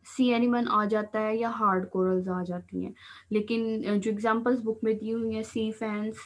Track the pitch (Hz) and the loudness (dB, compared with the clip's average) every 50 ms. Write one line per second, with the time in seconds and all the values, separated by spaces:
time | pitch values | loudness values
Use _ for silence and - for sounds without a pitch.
0 | _ - - - 254 247 240 233 240 247 240 240 240 240 - 214 208 202 214 214 | _ -16 0 2 4 4 4 4 4 4 4 2 0 2 2 2 2 2 2 0
1 | 208 214 - 214 214 214 220 226 233 226 226 220 220 202 190 185 185 185 - 185 | 0 0 -2 -2 0 0 0 0 -2 -2 -2 2 2 4 4 4 0 -2 0 0
2 | 185 185 185 185 180 190 185 180 180 175 175 180 180 - - 185 - - - - | 2 2 2 0 0 -2 -2 -4 -4 -4 -6 -8 -8 -8 -6 -6 -6 -6 -8 -12
3 | - - - - - _ 214 214 208 208 226 226 226 220 220 220 - - 208 208 | -20 -20 -20 -20 -10 _ -2 -2 0 0 0 0 0 0 -2 -2 -2 0 0 0
4 | 196 220 214 202 214 226 220 226 233 247 247 247 220 220 220 - - 220 220 214 | 0 0 -2 0 2 2 2 2 2 2 2 2 0 -2 -4 0 0 0 0 0
5 | 214 220 226 233 226 226 220 220 220 220 - 226 220 220 220 220 226 214 208 208 | -2 -4 -4 -2 -2 -2 -2 -4 -6 -4 -4 -2 -2 -2 -4 -4 -4 -4 -4 -4
6 | 208 214 220 - - | -4 -6 -6 -8 -14